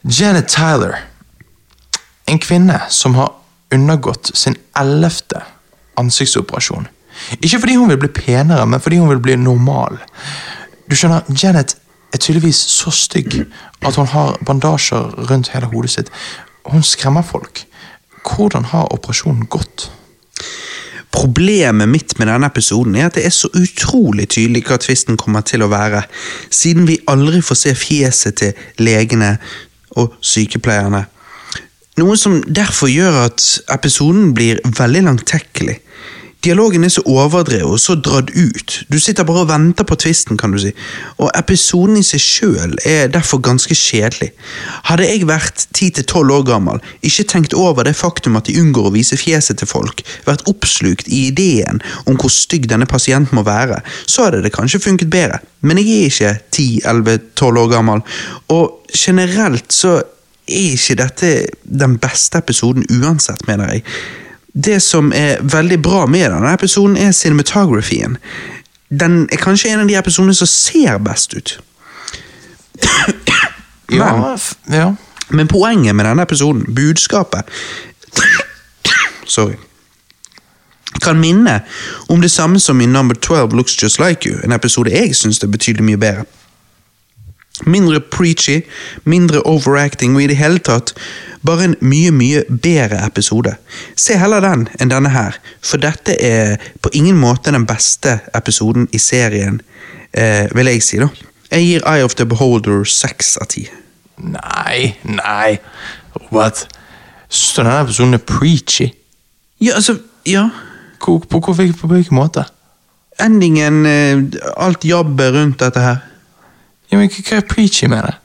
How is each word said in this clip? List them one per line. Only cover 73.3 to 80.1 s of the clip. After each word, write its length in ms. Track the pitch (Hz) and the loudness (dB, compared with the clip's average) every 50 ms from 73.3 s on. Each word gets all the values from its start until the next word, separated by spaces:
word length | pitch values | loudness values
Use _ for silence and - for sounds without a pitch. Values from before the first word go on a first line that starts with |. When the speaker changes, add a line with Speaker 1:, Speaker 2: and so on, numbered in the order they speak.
| - - - - - - - _ _ _ _ - | -2 0 -2 -4 -6 -14 -20 _ _ _ _ -2
Speaker 1:
Ja, 240 | - - 220 208 214 | 0 2 2 2 2
Speaker 2:
Men 240 | 233 - 269 262 214 | 0 0 -2 -4 -6
Speaker 1:
f-, 180 | - - - _ _ - | -8 -10 -10 _ _ -4
ja. 220 | 143 156 160 180 202 202 - - _ - - - | 0 0 2 0 0 -4 -8 -20 _ -18 -8 -2
Speaker 2:
men 180 | - 151 156 156 | 0 2 2 4
poenget 480 | - 196 190 226 233 208 139 107 104 | 4 2 4 4 4 2 2 4 2
med 100 | 104 104 | 2 2
denne 180 | 107 117 160 180 | 2 2 0 0
episoden, 400 | - 160 139 139 151 151 117 - - 113 | 0 0 0 0 0 0 0 -2 -2 -2
budskapet, 680 | 123 143 151 165 160 - - - 208 185 - - - - - - - - - - - - - - _ - _ - | 0 2 2 2 0 0 0 0 0 0 0 -4 -8 -8 -10 -12 -14 -14 -14 -14 -16 -16 -20 -20 _ -20 _ -4
<coughs> 1120 | - - 1077 1077 - - - - - _ _ _ _ _ - - - - - - - - - | 0 2 2 2 2 0 -6 -12 -20 _ _ _ _ _ -2 -2 -2 -2 -4 -8 -14 -10 -6
sorry, 260 | - - 107 - 69 - - _ _ _ _ _ _ _ _ _ | -2 -2 -2 -2 -4 -10 -16 _ _ _ _ _ _ _ _ _